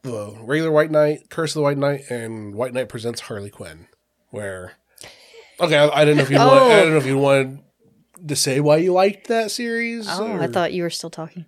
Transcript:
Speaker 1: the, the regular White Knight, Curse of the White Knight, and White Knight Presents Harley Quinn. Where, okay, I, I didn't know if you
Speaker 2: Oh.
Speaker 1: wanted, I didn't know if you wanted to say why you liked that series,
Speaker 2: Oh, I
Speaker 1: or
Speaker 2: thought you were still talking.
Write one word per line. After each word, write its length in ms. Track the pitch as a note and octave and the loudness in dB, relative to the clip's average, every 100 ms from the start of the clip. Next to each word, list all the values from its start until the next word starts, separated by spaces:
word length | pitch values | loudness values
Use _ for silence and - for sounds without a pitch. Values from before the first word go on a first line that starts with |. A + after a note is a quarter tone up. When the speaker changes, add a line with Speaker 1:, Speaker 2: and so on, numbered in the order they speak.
Speaker 1:
the, 60 | C3+ | -10
the 260 | A2+ G#2 G#2+ | -10 -12 -14
regular 280 | A2 D3+ D#3+ | -6 -4 0
White 200 | D3+ D#3 | 0 2
Knight, 380 | D#3 D3+ D3+ _ | 2 2 -2 _
Curse 200 | - D#3 | -8 -6
of 40 | D#3 | -2
the 80 | |
White 160 | C#3+ C#3+ | -2 0
Knight, 220 | C#3 C#3 C#3 | -2 -4 -8
and 420 | B2 A2+ A2 G#2 | -10 -8 -12 -12
White 180 | G2+ B2+ | -8 -6
Knight 140 | B2 B2 | -6 -8
Presents 340 | B2 A2+ A#2+ | -8 -8 -10
Harley 280 | - A2 G2+ | -12 -12 -14
Quinn. 380 | - F#2 D#2+ F2 _ _ _ _ | -16 -20 -20 -20 _ _ _ _
Where, 440 | G#2+ G2+ F#2 F2+ _ _ _ - - _ - - _ | -12 -10 -12 -16 _ _ _ -20 -20 _ -20 -20 _
okay, 160 | E3+ D3+ | 0 4
I, 120 | D3 D3 | 4 4
I 40 | D3+ | 4
didn't 120 | D3 | 4
know 60 | |
if 60 | C3+ | 4
you 80 | C#3 | 4
Speaker 2:
Oh. 80 | C4 | 8
Speaker 1:
wanted, 140 | C4+ C4 | 8 8
I 20 | G#3+ | 6
didn't 140 | D#3+ | 6
know 60 | D#3 | 2
if 60 | C3 | 0
you 100 | C3+ | 0
wanted 420 | C#3 C#3 C3 C#3 _ _ _ _ _ _ E3 | 2 2 0 -8 _ _ _ _ _ _ -8
to 80 | D3 | -4
say 240 | C#3+ C3+ | -2 0
why 180 | D3 D#3 | 2 2
you 160 | F3+ | 4
liked 340 | F3+ G3 G3 - | 2 0 -2 -4
that 200 | A3+ A3 | -4 -2
series, 580 | - A#3+ A3+ A#3 A#3 G#3+ | -6 -6 -6 -6 -8 -8
Speaker 2:
Oh, 200 | F3 A3 | -8 -6
I 180 | F#3 - | -6 -4
Speaker 1:
or 20 | |
Speaker 2:
thought 260 | F3+ E3+ | -2 -2
you 100 | F3+ | -4
were 60 | E3+ | -6
still 180 | - E3+ | -8 -12
talking. 360 | - D#3+ F3+ | -14 -14 -16